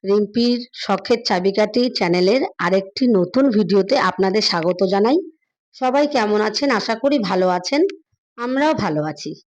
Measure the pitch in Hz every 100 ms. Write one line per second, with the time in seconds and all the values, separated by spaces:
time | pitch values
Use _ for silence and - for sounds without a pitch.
0 | 190 208 208 220 240 240 247 - - 196
1 | 196 233 - 190 185 190 214 240 247 -
2 | 180 175 180 247 359 - 175 190 196 -
3 | 254 214 180 254 277 214 185 196 196 262
4 | 185 - 190 208 202 180 165 180 190 196
5 | 214 311 - _ _ _ _ - 254 262
6 | 294 277 208 208 214 214 285 220 - 226
7 | 269 285 196 190 185 180 180 285 392 -
8 | _ _ _ - 240 262 302 302 202 151
9 | 151 156 202 135